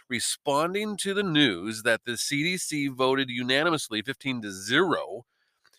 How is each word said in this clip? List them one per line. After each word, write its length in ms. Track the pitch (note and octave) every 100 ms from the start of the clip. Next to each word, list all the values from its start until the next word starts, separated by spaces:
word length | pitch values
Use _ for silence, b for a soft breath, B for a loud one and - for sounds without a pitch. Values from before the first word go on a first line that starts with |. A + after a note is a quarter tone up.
| B
responding 880 | A#2+ - - D3 C#3 E3+ G3 G#3+ G3+
to 160 | G3
the 100 | G3
news 580 | G3 D3+ C#3+ F2 G2+ A2
that 180 | A2+ A2 -
the 120 | A2+
C 260 | - C#3+
D 140 | D#3+ F3+
C 300 | - D3+ C#3
voted 420 | B2+ C3 C3+ C3
unanimously, 720 | A#2+ B2 C3+ E3 D#3+ - A2
fifteen 400 | A#2 C3 C3+ B2
to 80 | G#2
zero, 760 | F#2+ G2+ C3+ F3+ F#2 C#2 G#2 - _ _ _ _